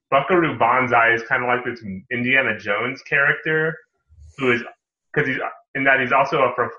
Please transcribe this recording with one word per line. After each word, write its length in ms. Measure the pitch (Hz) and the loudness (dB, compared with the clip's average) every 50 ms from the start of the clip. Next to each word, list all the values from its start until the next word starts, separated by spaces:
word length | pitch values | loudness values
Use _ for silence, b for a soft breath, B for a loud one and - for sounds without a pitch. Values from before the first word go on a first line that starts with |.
| _ _ | _ _
Buckaroo 480 | 135 139 139 - 190 175 165 147 127 113 | 0 2 2 4 2 2 2 2 0 0
Banzai 540 | 113 113 123 127 127 120 120 117 113 117 117 | 2 2 4 2 2 2 4 4 4 4 2
is 100 | 113 117 - | 0 0 -2
kinda 180 | 135 127 123 | -2 -2 0
like 180 | 123 123 123 123 | 0 -2 -2 -2
this 200 | 123 117 117 113 101 95 95 - _ | -6 -8 -10 -12 -12 -12 -12 -10 _
Indiana 480 | 127 120 120 123 131 135 131 113 107 98 | -6 -4 -2 0 0 0 0 0 -4 -6
Jones 420 | 98 104 101 107 117 127 135 135 - | -4 -4 -4 -2 -2 -6 -6 -10 -8
character 760 | - 151 143 139 147 151 151 - 160 156 156 156 160 160 - _ _ _ _ _ _ - - - - _ - | -4 -2 0 2 0 0 -2 -2 -2 -2 0 0 -2 -4 -8 _ _ _ _ _ _ -20 -20 -20 -20 _ -2
who 120 | 139 127 120 | 0 0 0
is, 100 | 117 113 - - _ _ _ _ _ _ _ - | 0 -2 -8 -16 _ _ _ _ _ _ _ -4
'cause 120 | 147 135 | -2 -2
he's, 120 | 131 131 - - - - - _ _ _ | -2 -2 -4 -6 -8 -10 -12 _ _ _
in 80 | 139 135 | -2 2
that 160 | 135 135 131 | 2 2 2
he's 120 | 127 123 139 | 2 2 2
also 300 | 135 139 139 165 147 127 | 2 2 2 2 0 0
a 100 | 123 - | 0 0
prof-, 200 | - 117 110 - | -2 -4 -4 -4